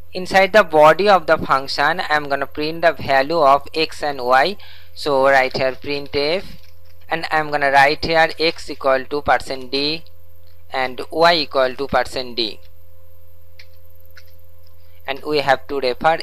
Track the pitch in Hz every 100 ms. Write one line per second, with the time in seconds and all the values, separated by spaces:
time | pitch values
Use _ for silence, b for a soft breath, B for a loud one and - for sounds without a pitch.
0 | - 185 180 190 190 214 185 156 151 160
1 | 202 185 156 160 - 135 135 - 147 180
2 | - 151 143 139 135 - 151 165 170 143
3 | 143 135 143 170 139 139 - 160 160 -
4 | 151 139 123 127 165 202 B B B -
5 | 156 135 135 135 131 135 131 123 143 143
6 | 143 143 147 185 - - - - - -
7 | - 165 165 156 151 147 139 139 139 151
8 | 160 165 160 - 160 165 - 143 135 131
9 | 123 147 143 127 - 135 127 139 147 165
10 | - - - - - - - 135 131 120
11 | - 165 170 175 139 135 127 123 135 131
12 | 120 135 123 117 110 - - - - -
13 | - - - - - - - - - -
14 | - - - - - - - - b b
15 | - 135 151 151 139 131 - 143 127 120
16 | 160 165